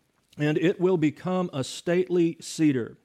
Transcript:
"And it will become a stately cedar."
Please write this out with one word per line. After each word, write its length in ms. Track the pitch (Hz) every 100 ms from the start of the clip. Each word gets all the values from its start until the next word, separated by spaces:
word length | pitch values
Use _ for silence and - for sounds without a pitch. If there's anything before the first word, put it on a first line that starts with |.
| _ _ _ -
"And 220 | 147 156
it 220 | 170 -
will 160 | 180 185
become 540 | 151 139 180 180 180
a 100 | 147
stately 760 | 127 - - 175 185 180 170 -
cedar." 560 | - - 156 131 107 -